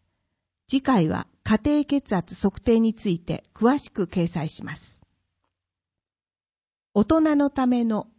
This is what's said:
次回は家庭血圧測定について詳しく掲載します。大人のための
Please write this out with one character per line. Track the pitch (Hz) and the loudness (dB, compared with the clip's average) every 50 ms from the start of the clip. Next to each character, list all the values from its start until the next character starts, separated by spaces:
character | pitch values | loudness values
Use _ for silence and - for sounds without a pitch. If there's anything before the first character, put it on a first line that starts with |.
| _ _ _ _ _ _ _ _ _ _ _ _ _ - | _ _ _ _ _ _ _ _ _ _ _ _ _ -4
次 | - 277 | -4 -2
回 | 269 - 262 208 165 156 | 0 2 2 2 2 0
は | - - - - _ _ - | -2 -4 -8 -10 _ _ -2
家 | - 214 - - | 0 0 0 2
庭 | 294 294 240 - | 0 0 0 0
血 | - 277 285 - - 214 | 0 -2 -4 -2 -2 -4
圧 | 180 165 - 185 | -4 -4 -6 -6
測 | - - 196 - - | -4 -4 -4 -4 -2
定 | - - 226 226 | 0 2 2 2
に | 226 226 220 | 2 0 -2
つ | - - 214 | -2 -4 -4
い | 170 165 | -4 -4
て | - - 160 - - _ _ | -4 -6 -8 -8 -10 _ _
詳 | - 208 240 277 285 | 0 2 2 2 0
し | - - | -2 -6
く | - - 185 | -6 -6 -6
掲 | 175 - 190 170 170 | -4 -2 -2 -2 -2
載 | - 175 170 160 | -4 -6 -8 -8
し | - - - | -10 -12 -14
ま | - 156 | -14 -16
す。 | - - - - - _ _ _ _ _ _ _ _ _ _ _ _ _ _ _ _ _ _ _ _ _ _ _ _ _ _ _ _ _ _ _ _ _ _ _ _ _ _ - | -16 -18 -20 -20 -20 _ _ _ _ _ _ _ _ _ _ _ _ _ _ _ _ _ _ _ _ _ _ _ _ _ _ _ _ _ _ _ _ _ _ _ _ _ _ 0
大 | 202 - | 0 2
人 | - 320 320 311 311 294 | 4 4 4 4 4 4
の | 285 285 285 | 2 2 0
た | - - 262 | 0 0 0
め | 247 247 240 233 | 0 2 0 0
の | 226 220 208 - - _ | 0 -2 -4 -6 -8 _